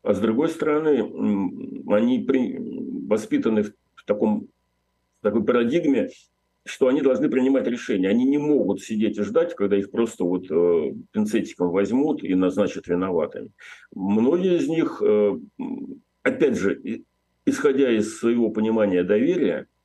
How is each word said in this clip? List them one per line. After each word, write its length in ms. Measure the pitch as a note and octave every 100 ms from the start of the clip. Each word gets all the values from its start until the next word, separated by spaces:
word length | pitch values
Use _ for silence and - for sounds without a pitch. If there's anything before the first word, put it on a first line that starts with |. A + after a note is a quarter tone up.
а 100 | -
с 60 | F#2+
другой 300 | A2+ A#2 E3
стороны, 400 | - D#3 D3+ D#3 C3
м, 920 | G#2 - G#2+ G2+ F2+ - - - -
они 280 | G#2 A#2+ B2+
при-, 400 | B2 C3 A#2+ E2 - - - - -
воспитаны 560 | G#2+ - D3 A#2 G#2+
в 400 | G#2 - _ -
таком, 440 | - - A2 G#2 - _ _ _ _ _ _ _
в 40 |
такой 200 | G#2 A2
парадигме, 640 | - A#2+ A#2 E3 D3+ A#2+ - - _ _ _ _
что 260 | - - B2+
они 120 | D3
должны 260 | C3+ B2 D3
принимать 400 | B2+ C3 C3+ A2
решения. 420 | A#2+ - G2+ F#2+
Они 160 | A2+
не 120 | C3 D3
могут 440 | D3 C#3 F#2+ F#2+
сидеть 360 | - A2 G#2+ F2
и 60 |
ждать, 320 | G#2 D#3+ -
когда 200 | - G2+
их 140 | G2 G2
просто 360 | A#2 A2+ -
вот, 200 | F2+ F2+ -
э, 420 | E2 F2 E2 C#2 C#2+ -
пинцетиком 600 | G#2+ G#2+ A2 - - F2+
возьмут 520 | F#2 G2 B2 D#3 -
и 120 | F2+
назначат 520 | F#2 F#2 F#2+ F#2+ - -
виноватыми. 600 | F2 F#2 E2+ D2+ - - _ - - -
Многие 640 | G2+ G2 G#2+ B2 F3 F#3 F3
из 100 | C#3
них, 340 | D#3+ C#3+ -
э, 380 | - G#2+ G#2 - - -
м, 420 | - - - - _ _
опять 340 | - - D3
же, 240 | G2 F#2+ -
и-, 240 | - - - _ _ _
исходя 440 | - - D3 C3 B2+
из 280 | A2 G#2 -
своего 320 | A#2 A#2+ A2
понимания 520 | G#2+ A2 A2 G2+ F2+
доверия, 600 | F2+ G#2 D3 F3+ G#2+ D2 - _